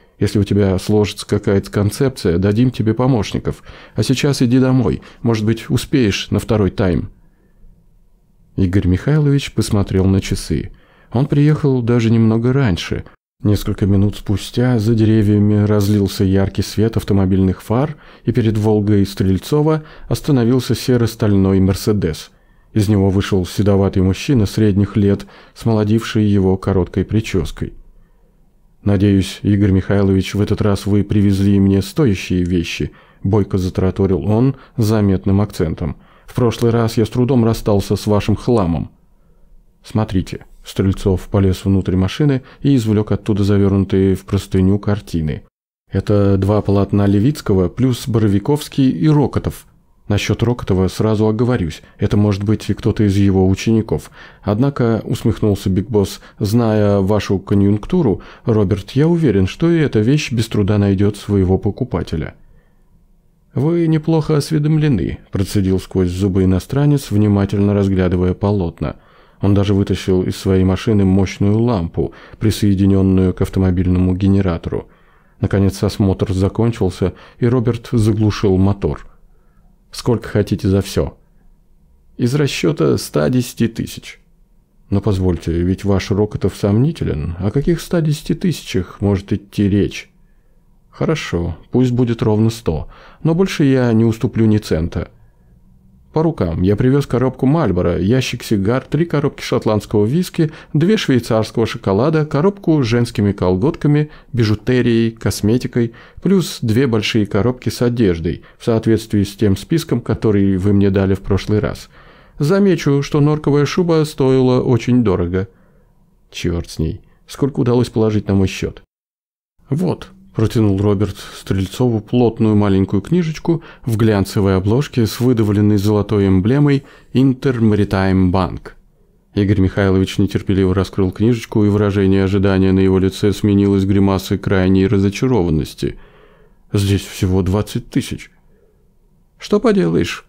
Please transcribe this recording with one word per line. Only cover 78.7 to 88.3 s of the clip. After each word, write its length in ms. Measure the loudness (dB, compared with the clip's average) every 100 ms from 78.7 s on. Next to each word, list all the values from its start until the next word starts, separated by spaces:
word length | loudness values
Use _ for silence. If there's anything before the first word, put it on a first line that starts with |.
| 0 -4 -6 -12 -20 -20 _ _ _ _ _ _
«Сколько 380 | -8 -2 -2 -2
хотите 400 | -2 0 -2 0
за 120 | 0
все?» 380 | -2 -4 -4 -8 _ _ -20 _ _ _ _ _ _ -4
«Из 180 | -2
расчета 640 | 0 -2 -2 -2 0 0 0
ста 320 | -2 -2 0
десяти 400 | 0 -2 -4 -4
тысяч». 520 | -4 -10 -12 -18 -20 _ _ _ _ _ _ _
«Но 120 | -2
позвольте, 520 | -2 0 0 -2 -2
ведь 320 | -2 -2 -2
ваш 260 | 0 -2 0
Рокотов 460 | -2 -2 -2 -4 -2
сомнителен. 800 | 0 2 0 -2 -6 -6 -6 -6
О 120 | -4
каких 300 | -2 0 -2
ста 200 | -2 -2
десяти 340 | 0 -2 -4